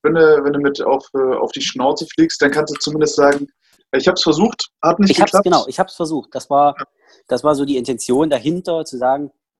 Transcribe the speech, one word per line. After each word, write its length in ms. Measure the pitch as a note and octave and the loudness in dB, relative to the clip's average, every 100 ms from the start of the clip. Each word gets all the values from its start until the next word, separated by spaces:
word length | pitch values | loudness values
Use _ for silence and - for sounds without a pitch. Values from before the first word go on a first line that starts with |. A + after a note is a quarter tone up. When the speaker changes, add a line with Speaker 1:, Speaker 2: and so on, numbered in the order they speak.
Speaker 1:
Wenn 120 | D3+ | 0
du, 300 | E3 D#3 D3+ | 4 6 4
wenn 80 | C#3 | 2
du 80 | C#3+ | 0
mit 200 | C#3+ C#3 | -2 -2
auf, 260 | - C3+ - | -2 -2 -2
äh, 200 | C3+ C3 | -2 -2
auf 160 | B2+ A2+ | -2 -4
die 80 | - | -6
Schnauze 440 | - - C3 D3+ D#3+ | -8 -2 -2 -2 -6
fliegst, 340 | - E3 - | 0 0 2
dann 120 | C#3 | 0
kannst 200 | D3 D3+ | 0 -4
du 40 | C#3+ | -6
zumindest 380 | - D3+ D3+ D3 | -6 -2 0 2
sagen, 320 | C#3+ C#3+ C#3+ _ _ _ _ C3+ | 2 2 -4 _ _ _ _ 0
„Ich 100 | C3+ | 0
hab's 160 | F#3 | 0
versucht, 480 | E3+ D3+ A3+ - - _ | 0 2 0 0 -12 _
hat 200 | D#3 - | -2 2
nicht 100 | G3 | 2
Speaker 2:
Ich 100 | - | 4
hab's, 120 | G3+ | 4
Speaker 1:
geklappt.“ 120 | F#3+ | 2
Speaker 2:
genau, 220 | F#3 D#3+ C3 | 2 0 0
ich 140 | C3 | -4
hab's 160 | F3+ - | -6 -4
versucht. 360 | D#3+ D3+ - | -6 -6 -8
Das 160 | - - | -14 -2
war, 280 | C#3+ D3 C#3 | 2 2 0
Speaker 1:
Ja. 80 | - _ _ _ _ | -16 _ _ _ _
Speaker 2:
das 160 | B2 | 0
war 140 | D3 C#3 | 0 0
so 80 | |
die 120 | C#3+ C3 | 0 -2
Intention 540 | B2 A#2 - B2 D#3 | -4 -6 -2 0 2
dahinter, 540 | C3 B2+ E3+ F#3 E3 | 0 -2 -4 -4 -6
zu 120 | D#3 B2+ | -6 -4
sagen, 340 | B2+ C#3 C#3+ _ _ | -2 -2 -6 _ _